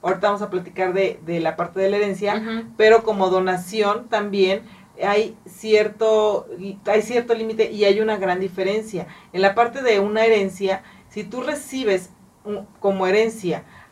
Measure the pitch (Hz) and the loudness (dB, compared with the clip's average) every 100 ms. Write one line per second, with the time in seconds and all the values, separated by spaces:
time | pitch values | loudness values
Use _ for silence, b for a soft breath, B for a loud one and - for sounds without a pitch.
0 | 175 185 208 202 202 180 175 - 185 180 | -2 0 0 0 -4 -6 -8 -4 -2 0
1 | 196 - - 170 160 160 165 190 190 208 | 0 -2 -6 -2 -2 -2 -6 0 0 0
2 | 208 185 202 220 220 226 226 - 214 226 | -2 -2 -2 -2 -4 -8 -8 2 6 6
3 | 220 208 190 185 185 180 180 214 202 214 | 4 0 2 2 2 -2 -4 -2 0 0
4 | - 214 208 196 185 202 B B B - | -2 -2 -2 2 2 2 B B B -6
5 | 196 208 220 - - - 220 214 208 - | 0 0 0 -6 -20 -14 2 2 2 0
6 | 220 220 214 196 - - 196 196 214 214 | 2 4 2 0 -6 -12 -12 -10 0 0
7 | 214 240 240 220 220 220 220 208 202 202 | 2 -2 0 -2 -2 -2 -2 2 2 4
8 | 220 208 190 180 190 190 190 214 214 180 | 2 0 -2 -2 -4 -4 -2 -2 -4 -8
9 | - B B 180 196 196 240 262 254 208 | -10 B B 0 2 4 0 2 2 2
10 | 202 214 226 214 196 175 196 190 B B | 2 2 4 4 0 -4 -4 -4 B B
11 | B 208 208 247 247 294 - 262 226 190 | B -14 -10 -8 -6 -6 -8 -6 -2 -2
12 | - - - _ 208 202 202 _ 196 196 | -4 -20 -20 _ -10 -10 -10 _ -2 0
13 | 185 208 226 220 180 - - B B | 2 2 0 -2 -6 -6 -8 B B